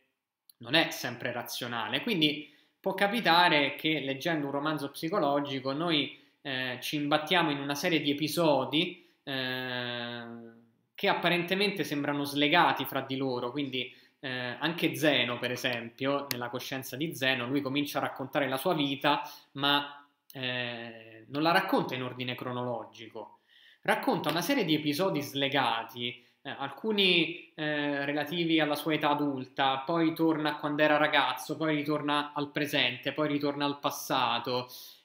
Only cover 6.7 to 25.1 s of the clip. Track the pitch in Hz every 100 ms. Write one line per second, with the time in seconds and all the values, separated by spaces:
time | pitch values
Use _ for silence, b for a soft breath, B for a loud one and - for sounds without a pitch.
6.7 | 123 - 151 147 151 - 180 160 143 139
7.7 | 143 180 156 143 143 - 175 165 135 127
8.7 | 151 180 - _ _ - 131 127 127 127
9.7 | 123 120 120 120 120 117 117 113 117 _
10.7 | _ _ - 196 - 170 175 170 190 202
11.7 | - 143 143 143 143 139 143 147 175 147
12.7 | 131 131 135 131 131 135 120 123 143 135
13.7 | 127 123 B B _ 135 127 123 120 151
14.7 | 170 160 131 151 131 120 120 123 123 131
15.7 | 117 117 - 135 139 139 120 120 127 -
16.7 | 131 127 127 165 131 131 131 120 143 139
17.7 | 143 143 147 127 - 131 151 131 131 185
18.7 | 160 139 135 151 147 B B B 139 143
19.7 | 143 143 - - _ - 135 127 123 120
20.7 | 117 117 113 113 110 113 139 160 180 -
21.7 | 247 - 127 127 123 127 123 127 123 123
22.7 | 113 104 - 113 113 101 b b b b
23.7 | b - 214 - 185 151 160 175 277 170
24.7 | 151 151 143 190